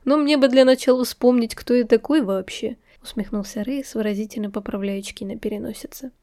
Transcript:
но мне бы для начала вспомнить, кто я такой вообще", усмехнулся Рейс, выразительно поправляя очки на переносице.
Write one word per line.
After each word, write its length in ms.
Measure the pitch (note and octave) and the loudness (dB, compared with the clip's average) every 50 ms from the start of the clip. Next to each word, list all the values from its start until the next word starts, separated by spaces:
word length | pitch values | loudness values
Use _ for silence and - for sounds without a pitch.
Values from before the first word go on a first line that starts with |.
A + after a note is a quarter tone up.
| _ | _
но 120 | B3+ C#4 D4+ | 2 2 4
мне 200 | D4 C#4+ D4+ C#4+ | 4 4 4 4
бы 100 | B3+ C4+ | 4 6
для 180 | B3 C4 C4 | 6 6 6
начала 400 | B3+ C4 B3+ - - B3+ B3+ B3+ | 6 6 4 4 2 2 4 2
вспомнить, 500 | - - - - B3 B3 B3 A#3 A3+ - | -4 -4 2 2 4 4 4 2 -2 -6
кто 180 | - - - A#3+ | -12 -2 0 2
я 120 | B3 A#3+ | 2 4
такой 360 | A3+ A#3+ A3+ - - D4 D#4+ | 4 2 2 2 2 0 2
вообще", 560 | B3+ F#3+ G3 F#3+ F#3 - - - - G#3+ A#3 - _ _ _ _ | 2 0 -2 -4 -4 -6 -10 -8 -8 -8 -8 -10 _ _ _ _
усмехнулся 600 | _ - - A3+ G3 - - G#3 G3 - - A3 | _ -12 -8 -8 -8 -6 -6 -6 -6 -6 -8 -6
Рейс, 340 | G3+ - C4+ C#4 C4+ - - | -6 -4 -4 -6 -8 -6 -6
выразительно 540 | A3+ G#3+ G#3+ G#3 G3 A3 G#3 - A3+ G#3 G3+ | -4 -2 -2 -2 -4 -6 -6 -6 -6 -8 -6
поправляя 500 | G3 G#3+ G3+ - - G3+ G3 G3 G3 G3 | -6 -8 -8 -6 -6 -4 -4 -4 -4 -6
очки 240 | G3 - - - G#3 | -8 -10 -12 -12 -10
на 140 | G3 G3+ A3 | -10 -10 -8
переносице. 760 | - G#3+ G#3 G3+ G#3+ G3+ A3 - - - - - - B3+ - _ | -6 -6 -6 -6 -8 -10 -10 -12 -14 -16 -16 -14 -16 -16 -16 _